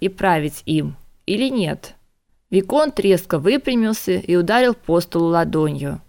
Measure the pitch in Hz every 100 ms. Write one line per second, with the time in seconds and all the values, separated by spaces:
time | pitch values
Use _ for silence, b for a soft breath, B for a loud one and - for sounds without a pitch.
0 | 190 190 196 165 151 - - 156 147 139
1 | - _ - 208 262 262 165 - - -
2 | _ _ _ _ - 185 190 277 302 -
3 | 196 185 - 160 160 277 277 247 220 220
4 | - 185 185 175 175 226 247 220 - 170
5 | 170 170 165 170 165 160 156 143 143 -